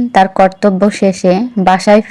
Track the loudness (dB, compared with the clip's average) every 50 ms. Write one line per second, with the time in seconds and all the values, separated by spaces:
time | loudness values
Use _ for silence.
0 | -2 0 0 0 0 0 0 0 0 0 0 -2 -2 -2 0 0 0 -2 -2 0
1 | -2 -2 -2 0 0 0 0 0 -4 -4 -4 -2 0 0 0 0 2 2 2 2
2 | 0 0